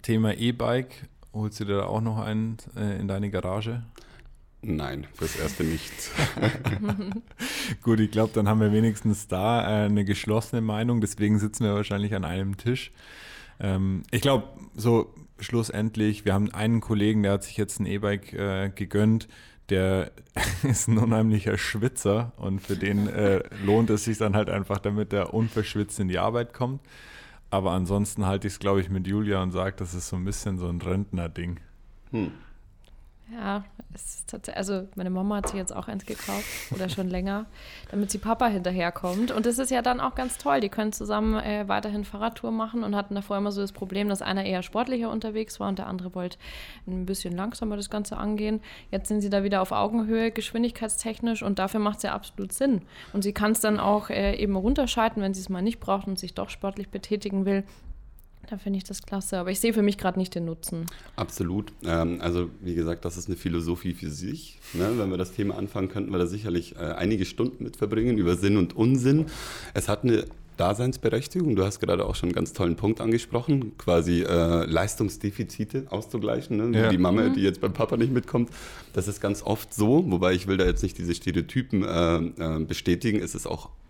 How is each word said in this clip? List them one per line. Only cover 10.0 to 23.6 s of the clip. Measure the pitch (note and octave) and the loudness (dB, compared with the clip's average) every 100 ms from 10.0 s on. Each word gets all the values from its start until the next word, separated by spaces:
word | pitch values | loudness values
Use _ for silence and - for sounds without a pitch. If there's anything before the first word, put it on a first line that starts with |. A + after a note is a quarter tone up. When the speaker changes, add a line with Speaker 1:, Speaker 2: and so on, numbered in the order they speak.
Speaker 1:
geschlossene | G2 G2 - G#2+ - A#2+ | 2 0 2 0 2 -2
Meinung. | A2+ G#2+ A#2 A#2+ | 0 0 2 2
Deswegen | G#2+ - G#2 G#2+ | 0 2 4 4
sitzen | G#2 - | 2 0
wir | A2 | 2
wahrscheinlich | G2+ G#2 G2+ G#2 | 2 0 0 0
an | G2+ | -2
einem | F2 F2+ G2 G2 | -2 -2 -2 -2
Tisch. | A#2 B2+ - - - - - - - - | -2 -2 -4 -16 -20 -20 -18 -18 -20 -6
Ähm, | G2+ F#2+ F#2+ F#2+ - | 0 2 2 0 -2
ich | A#2 | 0
glaub, | C#3 C3 - - - | 4 2 0 -12 -16
so | - A2+ A2+ - - - - | -2 4 4 4 -6 -20 -14
schlussendlich, | G#2 A#2 A2 - A2 A2 G#2+ G#2 | -2 -2 0 -2 -2 2 2 2
wir | G#2 | 2
haben | F#2+ G#2 | 2 2
einen | - G#2+ A#2 | 0 2 2
Kollegen, | - G#2+ G#2 A2 | 2 2 4 4
der | G2+ | 4
hat | G2+ | 2
sich | - - | 0 -4
jetzt | G2+ - | -4 -2
ein | F#2+ | -2
E-Bike, | G2 G#2 G2+ - | 0 0 -2 -4
äh, | - G2+ F#2+ G2 | -4 -2 0 -2
gegönnt. | G2 G2+ G2+ G#2+ A2+ - - - - - | -4 -2 4 6 4 0 -16 -20 -20 0
Der | F#2+ F#2+ F#2+ F2 - - | 2 4 2 0 -6 -12
<laughs> | - - F#2 C#3 | -4 -2 0 2
ist | G#2 - | 2 4
ein | A2 | 4
unheimlicher | A#2 A2+ A2 G#2+ G#2 G2+ | 6 6 6 4 2 0
Schwitzer | - G#2 A#2 - G2+ G#2 A#2 - | -2 0 -2 0 2 2 0 -6
und | G2 G2 | -4 -4
für | - F#2+ | -2 -2
den, | G2 G2+ G#2 | 0 2 0
äh, | - G2+ F#2+ - G2+ | 2 4 4 0 -2